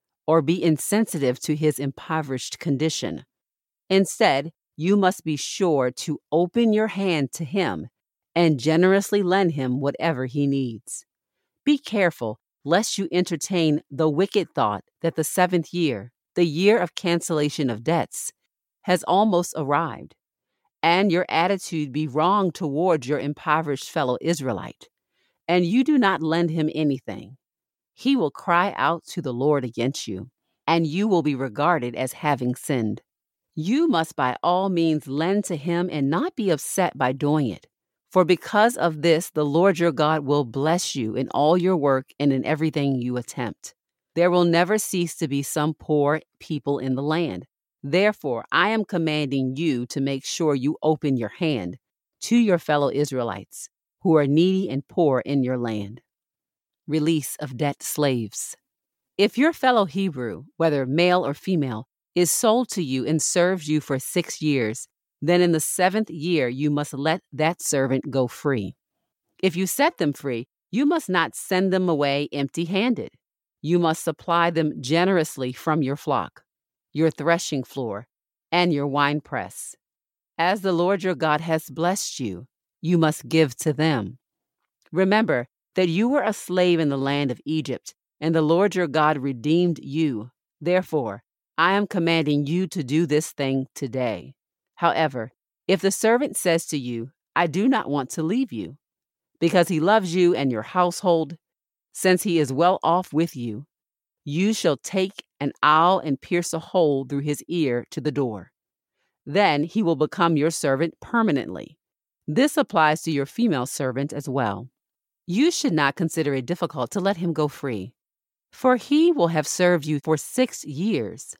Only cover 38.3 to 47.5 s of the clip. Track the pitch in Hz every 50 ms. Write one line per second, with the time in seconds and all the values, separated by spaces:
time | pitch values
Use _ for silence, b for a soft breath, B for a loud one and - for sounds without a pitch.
38.3 | 180 - - - - 208 214 240 247 - - 170 156 151 143 170 156 160 175 -
39.3 | - 156 151 143 143 165 185 196 175 160 170 170 139 123 151 151 160 156 143 131
40.3 | 147 147 135 117 113 135 143 160 170 180 - - - 143 113 110 101 117 135 -
41.3 | - 131 143 151 175 185 170 185 185 160 139 143 135 131 135 _ _ - 143 143
42.3 | 135 131 - - 156 147 160 156 - 147 139 139 135 127 120 123 123 123 120 -
43.3 | - 139 123 107 - _ - - - _ _ _ _ _ _ _ - 165 170 180
44.3 | 175 180 175 170 165 170 180 170 214 214 - - - 180 175 156 - - 165 139
45.3 | 139 139 139 - - 160 147 160 156 - - - 151 147 143 143 151 156 - _
46.3 | _ _ - - 160 139 - 147 143 - - 131 127 127 143 147 156 170 170 135
47.3 | 92 90 - -